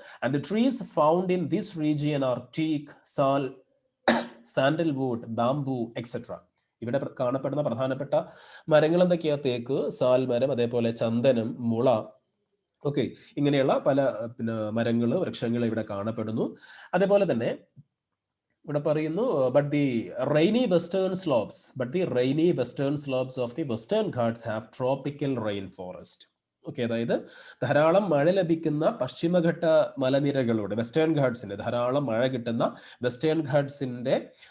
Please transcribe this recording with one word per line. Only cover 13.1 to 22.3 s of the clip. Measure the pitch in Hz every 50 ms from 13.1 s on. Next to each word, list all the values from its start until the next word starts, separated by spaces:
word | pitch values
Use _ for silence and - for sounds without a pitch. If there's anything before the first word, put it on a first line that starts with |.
| - - - - -
ഇങ്ങനെയുള്ള | 147 143 143 143 139 131 151 214 269
പല, | - 156 135 139 139 127 110
അഹ്, | 104 117 113
പിന്നെ | - - 117 113 113 110 107 107
മരങ്ങള്, | 107 117 117 117 117 117 120 117 113 185
വൃക്ഷങ്ങൾ | 175 - 117 - 123 113 117 120 120
ഇവിടെ | 113 110 110 110
കാണപ്പെടുന്നു. | - 101 98 101 113 113 - 107 107 107 131 208 - - - - - - - - - -
അതേപോലെ | 180 196 190 202 202 196
തന്നെ | 170 135 117 - 160 269 - - _ _ - - _ _ _ _ _ _ _ _ _ _ _ _ _ _ _ _
ഇവിടെ | 165 143 147
പറയുന്നു, | 147 160 147 156 156 156 160 185 240 262 185
uh, | 143 131 127
but | 127 147 143 143
the | 147 147 143 135 120 113 101 87 - - 127
rainy | 135 151 151 165 190 214 240 254
western | 196 180 165 170 - - 190 190 185 190
slopes, | 180 - 170 135 113 101 92 - - - - -
but | 131 123 120
the | 135 185 180
rainy | - 123 123 123 131